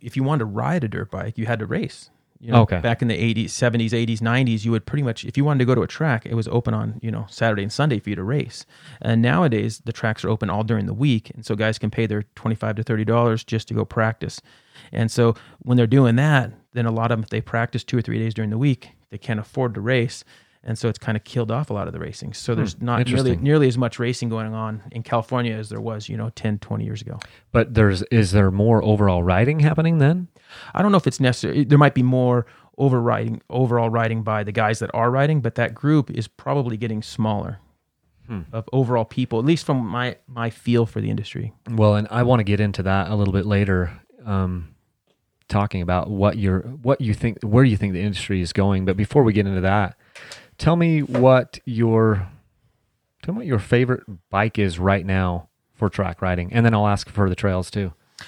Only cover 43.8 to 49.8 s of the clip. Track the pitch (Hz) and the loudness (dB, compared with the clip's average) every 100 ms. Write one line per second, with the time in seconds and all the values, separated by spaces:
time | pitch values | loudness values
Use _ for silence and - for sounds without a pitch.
43.8 | 85 - - _ 113 98 92 90 78 - | 0 -6 -18 _ -6 -2 -2 -4 -8 -16
44.8 | _ _ _ _ _ _ - 104 104 95 | _ _ _ _ _ _ -4 -2 0 -2
45.8 | 87 90 95 101 101 110 98 92 - 135 | -2 0 -2 0 2 2 0 0 -2 -6
46.8 | 120 135 113 101 120 104 107 113 131 104 | -2 0 0 -2 -2 -4 2 4 6 4
47.8 | 104 87 104 92 - 95 87 - 98 95 | 0 -2 -2 -4 -2 -2 -2 0 2 2
48.8 | 92 95 107 147 117 101 98 92 92 104 | 0 0 0 2 4 4 0 0 2 2